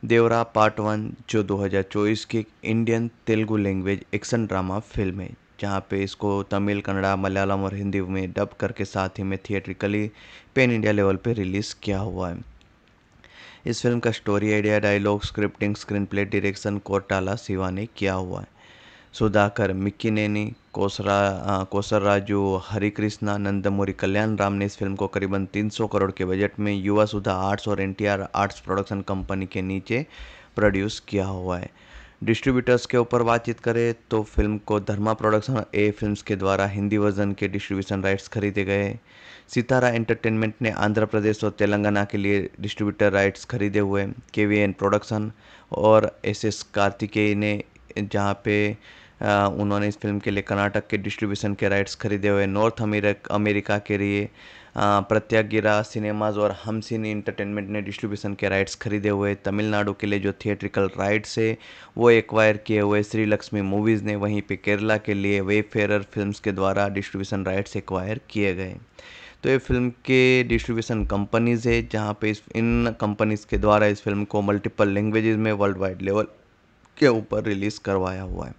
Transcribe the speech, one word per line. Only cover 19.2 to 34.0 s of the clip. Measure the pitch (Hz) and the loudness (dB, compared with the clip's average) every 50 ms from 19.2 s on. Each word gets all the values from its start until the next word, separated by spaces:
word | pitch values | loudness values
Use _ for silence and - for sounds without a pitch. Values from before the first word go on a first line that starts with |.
| - 110 98 107 101 104 104 - 107 95 95 | 0 2 4 4 4 4 2 0 0 0 0
मिक्कीनेनी, | 95 95 101 101 _ - 113 107 107 107 104 104 104 104 110 117 _ _ _ _ | 0 -2 -2 -4 _ -2 -2 0 0 0 0 -2 -2 -4 -6 -8 _ _ _ _
कोसरा-, | - 95 98 - - 101 101 101 101 101 98 98 95 - 95 | -4 -4 -4 -2 -2 0 2 4 4 4 2 0 -2 -2 -2
अ, | 101 95 95 | -2 -2 -2
कोसरराजू | - - 101 101 - 113 107 98 101 101 101 98 104 101 101 98 98 95 92 90 | -2 -2 -4 -2 0 0 2 4 4 2 2 2 0 0 0 2 0 0 -2 -4
हरिकृष्णा, | - 107 107 98 104 104 - 107 107 101 - 107 104 101 101 | -4 -4 -2 -2 -2 -2 -2 -4 -4 -4 -4 -4 -4 -2 -2
नंदमुरी | 101 98 101 98 95 101 98 98 101 98 92 | -2 -2 -2 0 0 0 0 0 -2 -2 -2
कल्याण | - - 98 98 104 107 110 110 98 | -2 -2 0 0 0 0 0 0 0
राम | 101 101 101 | 0 0 2
ने | 98 101 | 0 -2
इस | 101 - - | -2 -4 -4
फिल्म | 104 98 98 | -6 -6 -4
को | 98 101 95 | -4 -4 -4
करीबन | - 101 95 95 98 98 95 | -2 -2 -2 -2 -2 -4 -4
तीन | 92 - 104 104 107 | -4 -2 -2 -2 -2
सौ | 101 - 113 101 | -2 -4 -4 -2
करोड़ | - 101 98 95 | 0 0 0 0
के | 95 - 95 | 0 -4 -2
बजट | 90 92 95 101 101 - - | -2 0 0 0 0 0 -2
में | 104 104 101 | -2 -2 -2
युवा | 98 95 101 101 104 107 | -2 0 0 4 4 2
सुधा | 104 - 104 95 117 95 | 2 0 -4 -2 -2 0
आर्ट्स | 92 95 98 101 101 - 110 | 0 0 0 -2 -2 -2 -4
और | 104 98 | -2 -2
एनटीआर | 98 98 95 - 107 101 101 98 98 - - | -2 -4 -4 -2 0 0 0 0 -2 -4 -2
आर्ट्स | - 101 98 - - | 0 0 0 -2 -8
प्रोडक्शन | - - 95 98 98 - 104 98 | -6 -4 -2 -2 -2 -2 -4 -6
कंपनी | 95 - 98 95 92 - 98 98 95 | -4 -4 -6 -6 -4 -4 -4 -6 -6
के | 92 - 101 | -6 -6 -6
नीचे | 92 92 95 98 95 - 120 123 151 - - - - - - - - - _ | -4 -4 -4 -6 -4 -2 -2 -2 -2 -4 -12 -18 -18 -18 -18 -20 -20 -10 _
प्रोड्यूस | - 104 104 98 95 95 107 - - - - | 4 4 4 4 4 -2 -2 -4 -8 -10 -4
किया | - 101 95 | -2 -2 -2
हुआ | 98 98 92 90 92 90 87 | -2 -4 -6 -4 -4 -4 -4
है। | 92 - - - - - - - - - - _ - | -6 -10 -14 -20 -20 -20 -20 -20 -20 -20 -16 _ 0
डिस्ट्रीब्यूटर्स | 104 113 - - 143 131 123 120 123 123 120 - | 0 0 2 2 0 0 2 2 2 2 2 2
के | - - 123 | 0 0 0
ऊपर | 120 117 - 120 117 | 0 2 0 0 2
बातचीत | 117 117 117 117 - 117 - | 2 2 0 0 -4 -8 -4
करें | - 120 117 117 117 117 117 - | -2 -2 0 2 0 0 -2 -4